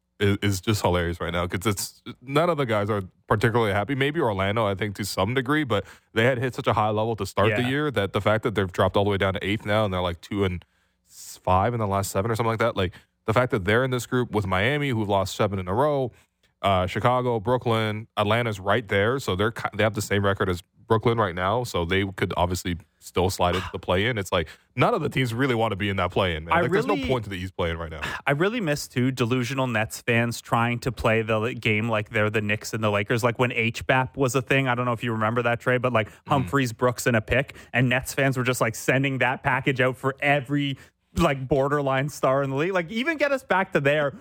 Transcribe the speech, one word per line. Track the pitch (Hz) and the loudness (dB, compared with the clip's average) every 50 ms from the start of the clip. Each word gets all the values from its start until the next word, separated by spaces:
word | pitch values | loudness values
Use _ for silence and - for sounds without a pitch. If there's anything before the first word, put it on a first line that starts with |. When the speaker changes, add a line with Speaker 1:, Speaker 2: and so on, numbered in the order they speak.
| _ _ _ - | _ _ _ 0
Speaker 1:
is, | 104 101 98 - | 2 2 2 2
is | 104 101 98 92 | 0 0 -2 0
just | - 117 107 - | 0 0 0 2
hilarious | - 98 90 90 85 85 85 - | 2 2 2 2 0 -2 -2 -4
right | 85 82 | -4 -4
now | 85 87 87 | -2 -2 -2
'cause | 90 104 95 87 | -2 -4 -2 -2
it's, | 113 98 - - - - _ - 120 - - | -2 -2 -2 -4 -10 -12 _ -18 -18 -18 -16
none | 123 127 139 151 170 175 | -8 -2 0 2 2 2
of | 165 | 2
the | 143 139 | 0 0
guys | 113 110 104 104 107 | 0 0 0 0 0
are | 107 101 95 - _ _ _ - | -2 -2 -4 -8 _ _ _ -2
particularly | 123 107 123 117 107 120 113 101 | 0 2 2 4 4 4 2 2
happy. | 95 101 101 113 139 | 2 0 0 0 0
Maybe | 131 135 147 151 170 | 0 0 0 0 0
Orlando, | 139 113 101 92 98 101 101 117 110 | 0 0 2 0 0 0 0 0 0
I | 101 101 | 0 0
think, | 98 110 104 98 | -2 -4 -4 -4
to | - 104 | -6 -6
some | - - 95 95 107 127 | -4 -2 0 0 0 0
degree, | 135 120 127 147 156 151 | 0 0 0 0 0 0
but | 113 104 101 - - - - _ _ - | 0 0 -2 -2 -4 -12 -20 _ _ 0
they | 110 117 | 2 2
had | 127 135 113 | 2 2 0
hit | 131 123 - | -2 -4 -4
such | - - | -2 0
a | 123 | 0
high | 104 113 107 110 | 2 2 2 2
level | 107 107 110 117 113 | 0 0 -2 -2 -2
to | - 98 | -4 -6
start | 92 - 101 98 110 107 | -4 0 2 2 2 2
the | 104 | 2
Speaker 2:
Yeah. | 123 127 | 0 0
Speaker 1:
year | 135 147 151 151 | 0 -2 -2 -2
that | 127 104 98 95 - | 0 0 0 0 0
the | 107 | 0
fact | 98 107 107 107 - | 2 2 2 2 0
that | 123 98 | 0 0
they've | 107 98 90 | 0 -2 0
dropped | - - 98 92 - | 0 2 2 2 2
all | 104 101 | 2 2
the | 104 | 2
way | 101 92 | 2 2
down | 101 95 90 | 2 0 0
to | - - | -2 -2
eighth | 98 104 107 - | -4 -4 -2 -2
now | 107 104 110 107 | 0 0 2 2
and | 101 | 0
they're, | 92 90 | 0 -2
like, | 90 87 85 - | -2 -2 -4 -6
two | - - 107 98 98 | -8 -6 -2 0 0
and | 92 90 85 - _ _ _ _ _ _ _ _ | 0 -2 -4 -10 _ _ _ _ _ _ _ _
five | _ - - - - - - - 92 92 92 101 123 120 | _ -20 -20 -18 -18 -18 -6 0 2 4 4 4 2 0
in | 117 | -2
the | 110 | -2
last | 98 98 98 95 - | 0 0 0 -2 -2
seven | - 98 98 - | -2 -2 0 0
or | 113 | 0
something | - 117 113 | 0 0 0
like | 113 107 | 0 2
that. | 117 117 - | 0 0 0
Like, | 101 95 90 - - - _ _ _ _ | 0 -2 -2 -4 -8 -20 _ _ _ _
the | - 107 | 0 0
fact | 123 127 123 | 2 2 2
that | 135 107 87 | 0 -2 0
they're | 101 107 120 131 | 2 2 2 2
in | 131 | 2
this | 127 120 - | -2 -4 -2
group | - 131 123 120 101 | -2 -2 -2 0 0
with | - 107 98 | -2 -2 0
Miami, | 95 95 92 104 127 147 147 143 139 | 0 0 0 0 0 0 0 0 -2
who've | 117 110 104 98 | -2 -2 0 2
lost | 101 98 95 92 - | 2 0 0 0 -2
seven | - 113 98 101 95 | -2 -2 0 -2 -4
in | 90 90 | -4 -2
a | 98 | 0
row, | 120 143 151 147 139 131 120 - - _ _ _ _ _ _ _ - | 2 2 2 2 0 -2 -4 -8 -12 _ _ _ _ _ _ _ -2
uh, | - 98 95 90 92 | 2 2 4 2 2
Chicago, | 92 - 113 - 123 127 127 123 127 117 113 | 0 0 0 2 2 2 2 2 0 -2 0
Brooklyn, | 92 120 127 120 - 120 113 113 110 107 104 107 113 - - | 0 0 0 0 2 0 0 0 0 -2 -4 -6 -10 -6 -2
Atlanta's | 104 104 101 110 120 120 113 104 95 | 0 2 2 2 2 0 -2 -4 -4
right | 92 101 104 123 117 98 | 0 0 0 0 0 0
there, | 104 98 101 117 131 139 | 2 2 2 2 0 0
so | - 107 92 | -2 -2 -2
they're | 90 104 120 | 0 0 -2
ki-, | - - - - - | -2 -4 -8 -4 -2
they | 101 | 0
have | 104 110 104 | 0 0 0
the | 107 | -2
same | 90 - 101 101 101 | -4 -2 0 0 2
record | 98 95 - 104 92 | 0 0 0 0 -2
as | 87 85 - _ _ _ 101 | -2 -4 -6 _ _ _ -2
Brooklyn | - 113 107 - 120 117 117 | 0 0 2 2 2 2 2
right | 107 92 82 | 0 0 -2
now, | 90 92 98 107 123 123 | -2 0 0 0 0 -2
so | - - 90 85 | -4 -4 -4 -2
they | 82 95 95 101 | 0 0 0 0
could | 95 92 - 101 87 - | -2 -4 -4 -4 -2 0
obviously | - 87 87 92 - - 92 85 - - _ _ _ | 0 0 0 -2 -2 -4 -4 -6 -6 -8 _ _ _
still | - - - 92 87 92 | -16 -6 -2 0 0 0
slide | - - 90 87 90 | 2 0 0 2 0
into | 92 90 - | 0 -4 -6
the | - 90 | -10 -8
play-in. | - - 90 95 104 123 123 107 | -4 -2 0 0 0 0 -2 -4
It's | 95 - | -2 -2
like, | 98 90 78 - - - _ _ - | -2 -2 -2 -4 -8 -20 _ _ -2
none | 131 151 202 240 | 0 2 2 2
of | 185 | 0
the | 151 117 | -2 -2
teams | - 143 131 117 113 | -2 -2 -2 0 0
really | 117 143 131 120 | 0 0 2 2
want | 110 113 110 | 2 0 0
to | 104 | -2
be | 90 104 101 | -2 -2 -2
in | 98 | 0
that | 98 90 90 | 0 0 0
play-in, | - 117 98 90 80 78 78 | 0 0 0 0 0 -4 -2
man. | 82 160 | -2 0
Speaker 2:
I | 170 | 0
Speaker 1:
Like, | 180 - | 2 2
there's | 170 - 233 | 0 0 0
no | 269 - | 0 -2
Speaker 2:
really | 285 262 247 | -2 0 -2
Speaker 1:
point | 131 120 107 | -2 -2 -4
to | 104 | -6
the | 95 | -8
East | 90 92 92 - | -8 -8 -8 -4
play-in | - 90 82 82 | -4 -4 -2 -4
right | 82 82 80 | -4 -8 -10
now. | 80 73 - - - - - | -10 -8 -8 -8 -8 -6 -2
Speaker 2:
I | 143 | -2
really | 143 143 180 202 233 254 | 0 2 0 0 0 -2
miss, | 190 151 147 147 - | -2 -2 -2 -2 -6
too, | - - 127 123 131 | -6 -2 0 0 0
delusional | 135 127 120 113 131 127 120 117 135 135 131 | 0 0 0 0 0 0 0 -2 -2 -2 -2
Nets | 127 113 107 110 - - - | 0 0 -2 -2 -2 -6 -6
fans | - - 117 113 120 117 110 - | -2 0 2 2 2 0 -2 -6
trying | - - 127 117 117 120 120 113 | -4 0 2 2 2 2 0 -2
to | - 131 | -4 -6
play | 113 - - 117 110 113 | -4 0 0 2 2 2
the | 110 110 110 | 2 0 0
l-, | 107 107 127 | 0 0 -2
game | 131 120 - 117 107 107 113 117 | -4 -2 0 0 0 0 0 0
like | 110 107 104 - | 0 -2 -2 -2
they're | 117 110 107 107 | 0 0 0 2
the | 107 110 | 0 0
Knicks | 104 104 107 110 - - | -2 -2 -2 -4 -4 -6
and | - 110 | -4 -2
the | 107 104 | 0 2
Lakers. | 101 101 104 - 127 113 120 | 2 0 0 0 0 0 0
Like, | 120 113 - | 0 2 2
when | 127 120 | 0 0
H | 123 120 113 117 - - - - | 0 0 -2 -2 -2 -4 -2 0
bap | 135 127 127 - - | 2 2 0 -2 -2
was | 131 139 123 120 | -2 0 0 0
a | 135 | 0
thing, | - - 143 135 135 127 | 0 0 0 2 2 2
I | 120 | 0
don't | 120 123 | 0 0
know | 123 | -2
if | 120 113 | -2 -2
you | 123 120 | -2 -2
remember | 113 110 107 110 120 123 | -2 0 0 0 0 0
that, | 117 117 117 113 | 0 0 0 0
Trey, | - 131 127 123 | 0 0 0 0
but, | 117 127 | 0 0
like, | 123 110 107 - | 0 0 0 -2
Speaker 1:
Mm. | - - - - | -6 -10 -4 -2
Speaker 2:
Humphreys, | 151 139 131 87 139 139 131 117 | 0 0 0 0 0 0 0 0
Brooks, | 113 - 123 123 123 - - 131 | -2 0 0 0 0 0 0 0
and | 120 | 2
a | 110 | 0
pick, | - - 120 127 143 - - - - - | 0 0 0 0 0 -2 -8 -20 -12 -4
and | - 120 131 123 | 0 2 2 2
Nets | 123 127 120 - - | 2 0 -2 -4 -2
fans | - 135 139 131 | 0 0 2 2
were | 131 120 | 0 0
just, | 131 123 - | 0 0 0
like, | 131 117 113 | 0 -2 -2
sending | - - - 131 131 139 139 135 127 | -2 0 2 2 2 2 0 0 0
that | 123 123 135 - | 0 0 0 0
package | - 143 127 131 131 143 135 123 | -2 0 0 0 0 0 2 2
out | 127 131 127 | 2 0 0
for | - - 135 - - | -2 -4 -4 -2 0
every, | 147 143 143 147 123 131 143 143 143 139 131 - - - _ _ _ _ - | 0 2 2 2 0 0 -2 -2 -2 -2 -4 -8 -12 -20 _ _ _ _ 0
like, | 180 170 156 143 135 131 123 | 2 2 2 2 0 -2 0
borderline | 156 135 135 143 147 147 139 135 135 131 143 147 | 2 2 2 2 2 0 0 2 0 0 0 -2
star | - - - 135 131 143 | -2 0 2 2 4 2
in | 139 135 | 2 0
the | 135 | 0
league. | 139 160 190 | -2 0 0
Like, | 190 185 170 156 | 0 -2 -2 -2
even | 226 220 262 330 330 277 | -4 -2 -2 0 0 0
get | 294 277 | 0 0
us | 277 262 - | 0 0 0
back | - 190 185 190 - | 0 0 0 0 0
to | - 160 | 0 2
there, | 139 139 147 151 147 139 - - | 2 4 4 2 2 0 -2 -6